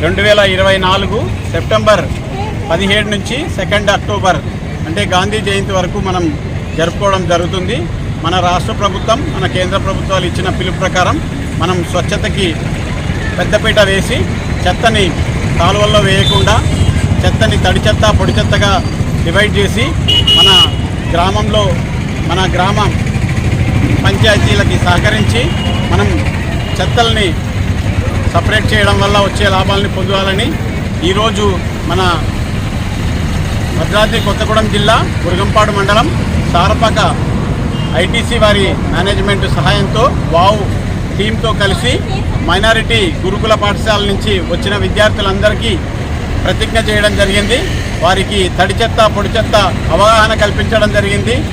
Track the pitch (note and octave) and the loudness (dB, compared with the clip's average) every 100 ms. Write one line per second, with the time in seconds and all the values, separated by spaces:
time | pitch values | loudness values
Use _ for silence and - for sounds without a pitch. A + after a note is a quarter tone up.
0 | D#3 F#3 G3+ G#3 G3 F#3 F#3+ F#3+ F#3 G3 | 0 0 2 4 2 2 2 2 2 0
1 | G3 A#3 D4+ - - E3+ - A3 G#3+ G3+ | 0 -2 -2 -4 -4 -4 0 0 4 2
2 | D3 - - - - - - E3 G3 G3+ | 0 -6 -6 -6 -6 -6 -2 -2 0 0
3 | G#3 G#3 - B3 E4 - F3 G#3 G#3 G3 | 0 -4 -4 -6 -6 -4 -2 0 0 0
4 | - G3+ F#3+ D#3+ - - - - - E3+ | -2 0 0 0 -2 -8 -8 -6 -6 -4
5 | G3+ F3+ G3 G#3+ F#3+ G3 G3 F#3+ F3+ G3+ | 0 0 0 -2 -2 -2 -2 -2 -2 -4
6 | F#3+ F#3 E3+ D3 - - - - E3 - | -2 -2 -2 -4 -6 -6 -6 -2 -2 0
7 | G3+ F#3+ E3 F3 F3 F#3+ F#3 C4 - - | 0 0 0 0 0 -4 -4 -4 -4 -6
8 | - - D#3+ F#3 F3+ F3 - A3 G3+ F#3 | -6 -2 -2 0 0 0 -2 -2 -2 -2
9 | - A3+ - - - F3+ F#3 G3 F#3+ F#3 | -2 -2 -2 -2 -2 -2 -2 -2 -2 -2
10 | - F#3+ F3+ E3+ F#3 F3 F#3 E3 F#3 F#3 | -2 -2 -2 -2 -2 -2 -4 -2 -2 0
11 | F3+ F#3+ - - - - E3 F3 E3 F3+ | 0 0 -4 -6 -6 -2 -2 -2 -2 -2
12 | C#3+ G3+ G#3 - F3+ D#3 - - - - | -2 -2 -2 0 -2 -2 -4 -4 -4 -4
13 | - - - - F3 G#3+ A3 G#3+ G3 F#3+ | -4 -4 -4 -2 0 0 0 2 2 2
14 | - C4+ - - - - F3 F#3+ A3+ A3 | 0 -2 -2 -2 -4 -2 -2 0 0 2
15 | F#3 - - - - - E3+ G3+ G#3 G#3+ | 0 0 -2 -2 -2 0 2 2 2 4
16 | G3 F#3+ G3 - G3 A3+ - - - - | 4 2 2 2 4 2 2 2 2 2
17 | - - F3+ F3+ G#3+ G#3 F#3 F#3 G#3+ G#3 | 0 2 2 2 2 2 2 2 2 2
18 | G#3+ - F#3 G#3 G#3 G3+ G3+ F#3+ - - | 2 2 2 2 2 2 2 0 0 -2
19 | - - E3 F3 G#3 F#3+ G3 G3 B3 - | -2 -2 0 2 2 2 0 0 -2 0
20 | - - - - - - - - - - | 0 0 2 4 4 4 2 -2 -4 -4
21 | - E3 F3+ G3 G3+ G#3+ G3+ E3+ - - | -2 0 0 0 0 0 0 0 -2 -4
22 | - - D#3 F3 F#3 F3 F#3 G3 G3+ - | -4 -4 -2 0 0 0 0 2 0 0
23 | - - - - - - - - - - | -2 0 0 0 0 0 0 2 2 2
24 | - G3 A3+ G#3 - G3+ G3 F3 F3+ F3 | 2 4 4 4 4 2 2 2 2 2
25 | G#3 G#3+ G#3 - - - - - - F#3+ | 2 2 2 2 0 -2 -2 -2 0 0
26 | G3+ F3+ - - - - - - F3+ B3+ | 2 0 0 -2 -4 -4 -4 -2 0 2
27 | A#3 A3 F#3+ D#3 - - - - - - | 2 2 0 -2 -4 -2 -2 0 0 0
28 | - - - E3+ G#3 G#3+ G#3+ G#3+ G3+ G3 | 0 0 0 0 2 0 2 2 2 2
29 | G3 G#3 G3 - G3+ F#3+ F#3+ G3 G3+ F#3+ | 2 2 2 2 2 2 2 0 0 -2
30 | F#3+ G3 F#3+ F#3+ A#3+ - - - - - | -2 0 0 0 -2 -2 -4 -4 -4 -2
31 | E3 F#3+ A3 G3 G#3 F3+ - - - F3+ | 0 0 0 0 0 0 -4 -4 -2 0
32 | F#3 E3 D3 - - - - - - - | 2 0 -2 -2 -4 -4 -4 -4 -4 -2
33 | - - - - - - - - E3 G3+ | -2 -2 -2 -2 -2 -2 -2 -2 0 2
34 | G#3+ A3+ G#3+ F#3+ G#3+ G#3+ G#3+ G3+ G#3 A#3 | 2 0 -2 -2 0 0 2 2 2 2
35 | - - - F3+ G3+ A3 G#3 G3+ G3 G#3 | 0 -2 -2 0 0 2 2 0 2 2
36 | A#3+ - - - - F3 F#3+ - A3 F#3 | 2 0 0 0 0 2 2 2 2 2
37 | F3+ C#3+ - - - - - - - D#3+ | 0 0 -2 -2 -2 -2 -2 -2 -2 0
38 | F3+ A#3 A3+ A#3 G#3+ G3+ F#3+ E3+ D#3+ E3+ | 0 0 0 2 2 2 2 0 -2 0
39 | F#3+ G3 F#3 D3+ F#3 - F3 G#3 G3+ - | 0 0 0 0 0 0 2 2 0 2
40 | F3 - - D#3+ F#3 G#3+ F#3+ - - - | 2 0 0 2 4 2 0 -2 -4 -4
41 | - - G#3 A3+ A3+ G3 G3 F#3 A#3+ C#4 | -4 -2 -2 0 -2 0 0 0 0 -2
42 | - - - - - - A3 A3+ A3 A#3 | -2 -2 -2 -2 0 0 2 0 0 0
43 | F#3 D3 E3+ G#3 A3 G#3+ G#3 G3 A3 G#3 | 0 0 -2 -2 0 2 2 -2 0 0
44 | G3+ G3 A3 F#3+ D#3+ F3 G3+ G3+ F#3+ F3 | 0 -2 0 -2 -2 -2 -2 -2 -2 2
45 | G#3+ - G3+ F#3+ G#3 G#3 A3+ F3 - - | 2 2 -2 2 0 0 -2 -2 -4 -6
46 | - - - - - F#3+ - A3+ G#3 G#3 | -4 -4 -4 -2 0 -2 0 0 0 2
47 | G#3 G3+ G3+ G3+ G3+ B3 F4 - - - | 2 2 2 2 0 0 0 -4 -4 0
48 | E3 F#3+ F#3+ G#3 F#3 - F#3+ G#3 A3+ - | 2 2 0 0 0 0 0 2 0 2
49 | G#3+ G3+ G3+ A3+ G#3+ G#3+ F#3+ E3 - E3 | 2 2 -2 0 2 2 2 0 0 4
50 | G#3 A3+ G#3+ A3 G#3 G3 G3+ A3 G#3+ G#3 | 4 4 4 2 0 0 0 2 2 2
51 | G3 G3+ G3 B3+ - | 0 0 0 -2 -2